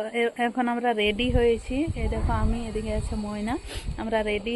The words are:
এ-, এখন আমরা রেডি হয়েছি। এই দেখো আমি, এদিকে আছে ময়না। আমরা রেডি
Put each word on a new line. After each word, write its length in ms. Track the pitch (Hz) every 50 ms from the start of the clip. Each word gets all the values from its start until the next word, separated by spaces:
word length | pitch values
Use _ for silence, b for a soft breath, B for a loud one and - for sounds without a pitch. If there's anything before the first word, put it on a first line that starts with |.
| 214 220 233
এ-, 200 | 240 233 233 233 -
এখন 260 | 240 240 226 254 247 240
আমরা 220 | 240 240 233 247 233
রেডি 340 | 214 208 208 214 202 240 247
হয়েছি। 440 | 240 240 240 240 233 220 - - 254 269 311 330 -
এই 120 | 247 226 220
দেখো 240 | 226 220 208 - 226
আমি, 260 | 214 220 220 226 233 233
এদিকে 260 | 220 208 214 220 220 214
আছে 200 | 220 - - 233
ময়না। 400 | 220 208 208 208 208 208 220 254 339 B B B B B B - -
আমরা 220 | 226 226 226 220 214
রেডি 300 | 214 208 208 202 233 233